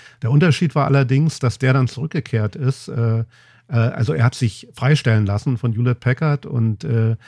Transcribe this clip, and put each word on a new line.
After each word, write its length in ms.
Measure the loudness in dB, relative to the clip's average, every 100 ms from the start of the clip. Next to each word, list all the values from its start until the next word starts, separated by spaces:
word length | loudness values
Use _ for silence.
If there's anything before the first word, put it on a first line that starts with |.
| -20 _
Der 100 | 0
Unterschied 420 | 4 4 2 0
war 120 | 0 2
allerdings, 520 | 2 2 2 0 0
dass 200 | -4 0
der 140 | 0
dann 140 | 2 0
zurückgekehrt 680 | -2 -6 -6 -4 -2 -2 -2
ist, 320 | -4 -4 -6
äh, 320 | -2 0 0 -4 _ _ _ -4
äh, 80 | 0
also 360 | 0 0 -2
er 120 | 2
hat 100 | 0
sich 340 | 0 -4 -4 -16
freistellen 520 | -4 0 2 2 2
lassen 320 | 2 -2 -2 -2
von 160 | -2
Hewlett 280 | 0 0 0
Packard 460 | -2 0 0 -2 -2
und, 360 | -2 0 -2
äh, 320 | -2 0 0 -2